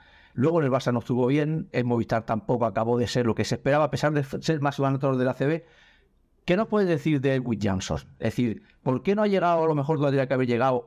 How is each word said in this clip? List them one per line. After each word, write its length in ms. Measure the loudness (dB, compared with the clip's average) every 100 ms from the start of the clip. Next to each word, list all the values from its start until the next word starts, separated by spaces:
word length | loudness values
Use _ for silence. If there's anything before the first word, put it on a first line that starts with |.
| -20 -20 -12
Luego 240 | -2 0 2
en 80 | 2
el 60 |
Barça 200 | 0 0
no 60 | -2
estuvo 300 | -2 0 2
bien, 400 | 2 0 -4 -4
en 160 | -4 0
Movistar 400 | 0 0 -2 -2
tampoco 400 | -4 -2 0 0
acabó 320 | 0 0 0
de 80 | 0
ser 180 | 0
lo 120 | 0 0
que 80 |
se 100 | -2
esperaba, 300 | -2 0 2
a 60 | 2
pesar 200 | 0 0
de 100 | 0
f-, 200 | -2 -4
ser 180 | -2 0
máximo 280 | -2 0 0
anotador 280 | 0 0 0
del 120 | 0
A 60 |
C 120 | 0 -2
B. 180 | -2 -6 _ _ _ _ _ _ _
¿Qué 120 | -2 0
nos 100 | 0
puedes 220 | 0 2
decir 320 | 0 0 0
de 180 | 2 0
Will 220 | 0 -2
Jackson? 380 | 0 -2 -2 -6 -8 -8
Es 120 | -6
decir, 340 | -2 -2 -4 -12 _
¿por 220 | -4 -2
qué 100 | 0
no 80 | 0
ha 60 | 2
llegado 340 | 2 2 2
a 40 | 2
lo 80 | 0
mejor 220 | 0 0
donde 100 | 0
tendría 180 | 0 0
que 80 |
haber 140 | 0 0
llegado 340 | 2 2 0